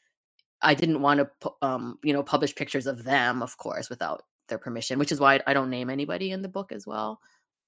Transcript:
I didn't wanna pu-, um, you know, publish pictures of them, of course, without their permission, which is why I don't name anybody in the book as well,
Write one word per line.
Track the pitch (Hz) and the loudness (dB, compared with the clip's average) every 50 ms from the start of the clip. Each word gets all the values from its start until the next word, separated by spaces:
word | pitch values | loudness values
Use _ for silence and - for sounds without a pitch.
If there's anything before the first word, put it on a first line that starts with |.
| _ _ _ _ _ _ _ _ _ _ _ - | _ _ _ _ _ _ _ _ _ _ _ 0
I | - 156 147 | 4 4 4
didn't | 135 170 165 156 139 | 6 4 2 2 4
wanna | 139 143 143 143 143 | 6 6 6 6 4
pu-, | 139 _ _ - - - - | 0 _ _ -8 -8 -6 -2
um, | 143 135 131 120 117 120 131 - - | -2 -2 -2 -2 -4 -8 -10 -4 0
you | 151 143 | 0 2
know, | 143 - | 0 0
publish | - - 139 151 139 - | 0 0 2 0 0 -2
pictures | - 147 - - 139 120 | -4 -8 -4 -4 -4 -4
of | 143 131 120 117 | -4 -6 -6 -2
them, | 127 139 139 123 123 127 127 | 0 2 2 2 2 0 -2
of | 117 - - - | -4 -6 -8 -10
course, | - - - - - - | -10 -8 -8 -8 -8 -10
without | 123 - 85 76 73 - - _ _ _ _ - | -8 -6 -6 -6 -6 -8 -10 _ _ _ _ -8
their | 117 110 | -8 -8
permission, | - 123 117 117 - - 127 139 | -8 -8 -8 -6 -6 -4 -2 -2
which | 147 143 | 0 0
is | 160 139 | 0 4
why | 143 139 139 135 - | 6 6 6 6 4
I | 135 139 | 2 2
don't | 139 131 131 | 2 2 0
name | 127 123 123 127 | -4 -4 -4 -4
anybody | 135 139 143 - 175 180 190 190 | -4 -4 -4 -4 -4 -4 -4 -4
in | 190 190 | -6 -6
the | 196 185 | -8 -8
book | 185 196 196 - | -8 -8 -8 -8
as | - 208 - | -12 -12 -10
well, | 208 214 107 110 214 220 - _ _ _ _ _ _ _ _ _ | -8 -6 -4 -4 -6 -6 -10 _ _ _ _ _ _ _ _ _